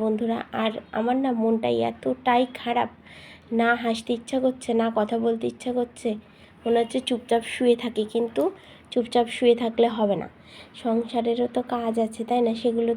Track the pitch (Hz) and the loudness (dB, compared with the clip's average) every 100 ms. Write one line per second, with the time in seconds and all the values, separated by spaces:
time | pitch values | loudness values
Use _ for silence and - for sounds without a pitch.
0 | 220 214 233 226 - 226 220 220 - 220 | -2 0 -2 -4 -4 -4 -2 -4 -6 -4
1 | 233 262 269 226 226 226 240 233 233 233 | 0 0 0 0 0 2 2 0 0 -2
2 | 262 254 254 247 254 - 240 240 226 - | -4 -2 2 2 2 -4 -4 -2 -2 -6
3 | - - - - - 226 233 240 233 226 | -20 -20 -20 -20 -4 0 2 2 0 -2
4 | - 233 - 262 254 254 - 226 226 226 | -2 -4 -2 0 0 0 0 0 2 2
5 | 208 233 226 226 240 240 254 247 240 - | 0 0 0 0 -2 -4 -4 -2 -4 -4
6 | 233 214 - - - - 233 233 233 262 | -6 -6 -10 -20 -20 -8 0 2 2 -2
7 | 254 240 - 233 226 - 247 240 247 220 | -2 -4 0 0 0 0 2 2 0 -4
8 | 214 233 233 269 339 392 - - - 247 | -2 -2 -2 0 -2 -2 -12 -20 -6 -2
9 | 233 240 233 - 247 233 233 233 233 220 | 0 2 0 2 4 4 2 2 2 2
10 | 208 175 - - - - - - 240 226 | 0 0 -4 -14 -20 -20 -20 -8 -2 0
11 | 233 240 233 240 240 247 247 240 233 226 | 0 -2 0 0 0 -2 -2 -2 -2 0
12 | 220 226 220 247 233 226 247 226 233 | -2 -4 0 2 2 2 0 2 0